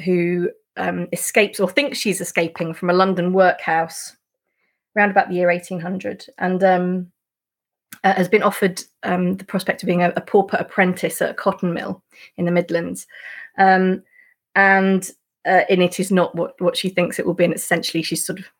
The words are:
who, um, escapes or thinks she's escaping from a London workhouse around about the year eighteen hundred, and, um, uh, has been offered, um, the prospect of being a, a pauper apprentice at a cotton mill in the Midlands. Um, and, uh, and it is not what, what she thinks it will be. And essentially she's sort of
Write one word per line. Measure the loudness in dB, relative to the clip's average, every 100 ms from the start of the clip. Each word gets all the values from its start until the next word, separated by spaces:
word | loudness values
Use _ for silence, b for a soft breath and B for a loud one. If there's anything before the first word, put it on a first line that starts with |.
who, | -2 0 0 0 -4 -6 _ -8
um, | -4 -4 -6
escapes | -6 -2 0 0 0
or | -2
thinks | 0 -2 -2
she's | -4 -2
escaping | -4 -2 -2 -4 -8
from | -4 0
a |
London | 2 2 2 0
workhouse | 4 4 2 -2 -2 -2 -8 -16 -18 _ _ _ _ _ _ _ 0
around | 2
about | 2 2
the |
year | 2 2
eighteen | 0 -2 -8
hundred, | -6 -8 -8 -10 -16 -6
and, | -2 2
um, | 4 4 0 -4 -6 _ _ _ _ _ _ _ _ -2
uh, | 0
has | 2 2
been | 2
offered, | 2 0 -2 -2 -10 _
um, | -4 -2 0 -2
the |
prospect | -4 -4 -4 -4
of | -2
being | 0
a, | 0 0
a |
pauper | 0 2 2 -2
apprentice | -2 0 2 0 -4 -4
at | -4
a |
cotton | -2 -4 -2 -4
mill | -4 -6 -10 _ B B -6
in | 0
the |
Midlands. | 0 0 -4 -4 -10 -14 B B B B 2
Um, | 4 6 4 0 b b b _ _
and, | 2 4 4 4 2 0 -10 _ _
uh, | 2 2 4
and | 2
it | 2 0
is | 0
not | 2 0
what, | -2 -6 -2
what | -2 -2
she | -2
thinks | -2 -2 -2
it | -4
will |
be. | 0
And | 0
essentially | 0 -4 -4 -2 -4
she's | -4 -4
sort | -6 -8
of | -14